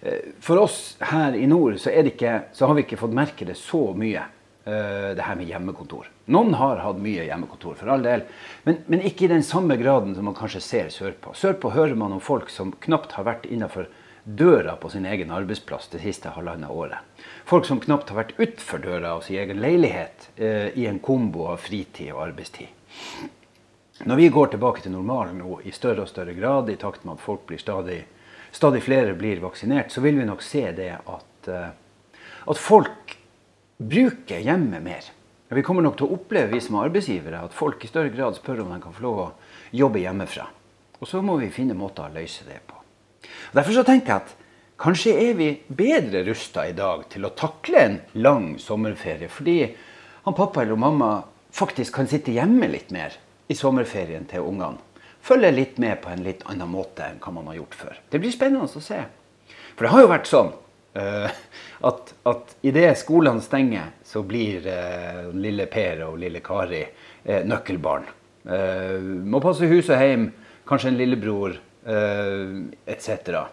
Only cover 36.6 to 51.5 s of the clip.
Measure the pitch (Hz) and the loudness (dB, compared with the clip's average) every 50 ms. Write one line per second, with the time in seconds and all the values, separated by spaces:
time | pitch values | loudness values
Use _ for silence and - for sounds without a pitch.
36.6 | - - 107 101 107 151 170 202 190 - 107 90 76 82 82 85 82 85 - - | -2 -2 -2 0 0 0 0 -2 -2 -2 -4 -6 -6 -8 -10 -10 -10 -12 -6 -2
37.6 | 160 147 - - - 113 - 160 156 139 107 120 135 117 95 - - - 131 113 | -2 -2 -2 -4 -14 -6 -2 -2 -2 -2 -2 -2 -2 -4 -4 -6 -8 -8 -6 -6
38.6 | 104 90 87 87 82 85 85 98 117 123 113 101 90 85 - - - - - - | -6 -8 -8 -12 -14 -16 -14 -8 -6 -4 -4 -4 -4 -6 -10 -16 -20 -20 -20 -20
39.6 | - - - 120 139 135 107 101 90 92 95 98 92 - - - - - - _ | -20 -10 2 2 2 4 4 0 -2 -2 -4 -4 -6 -6 -8 -12 -12 -14 -16 _
40.6 | _ _ _ _ _ _ _ - - - - 185 190 202 180 151 123 98 - - | _ _ _ _ _ _ _ -16 -14 -6 -6 -2 0 0 0 0 0 -2 -4 -2
41.6 | 131 131 107 92 98 95 - - 73 73 76 78 82 - - - - - - - | -2 -2 -2 -2 -6 -8 -8 -10 -12 -10 -10 -10 -10 -10 -12 -16 -16 -18 -20 -20
42.6 | - - - - - _ _ _ _ _ _ _ - - - - - - - 135 | -20 -20 -20 -20 -20 _ _ _ _ _ _ _ -20 -20 -20 -18 -18 0 0 2
43.6 | 139 170 214 254 247 247 262 262 - - 107 98 - - - _ - _ _ _ | 2 4 4 4 6 8 6 6 6 4 0 0 -2 -8 -20 _ -20 _ _ _
44.6 | _ _ _ - - 156 185 170 - 226 196 143 220 240 233 180 160 151 143 147 | _ _ _ 4 4 4 6 6 4 4 4 6 4 4 4 4 2 2 2 -2
45.6 | - - 139 139 190 254 311 311 170 117 95 92 92 98 113 - - - - 87 | -8 -12 -2 2 4 4 4 4 2 2 -2 0 0 0 -2 -4 -6 -8 -4 -4
46.6 | 73 82 90 85 98 95 87 80 78 - - 101 95 95 - - - 156 - - | -4 -4 -2 -2 0 0 -2 -2 -6 -12 -12 -8 -8 -8 -6 -4 -4 -4 -4 -6
47.6 | - - 349 - 139 110 101 - - - - 110 113 135 147 123 98 80 73 - | -6 4 6 6 6 6 4 -4 -10 -10 -6 4 6 6 6 6 0 -4 -8 -10
48.6 | - - 110 104 110 107 120 - - 92 80 76 85 78 - - 143 165 175 170 | -8 -6 -4 -2 -2 -4 -4 -6 -8 -8 -8 -8 -10 -12 -12 -4 0 2 2 2
49.6 | 139 113 - - - - - - - - - - _ 151 143 - 151 - - 151 | 2 0 -4 -12 -20 -20 -20 -20 -20 -20 -20 -6 _ -4 0 0 0 0 2 -2
50.6 | 123 107 110 110 120 143 156 143 127 110 107 98 95 - _ _ _ _ | 0 0 0 2 2 2 4 4 2 2 2 0 -4 -10 _ _ _ _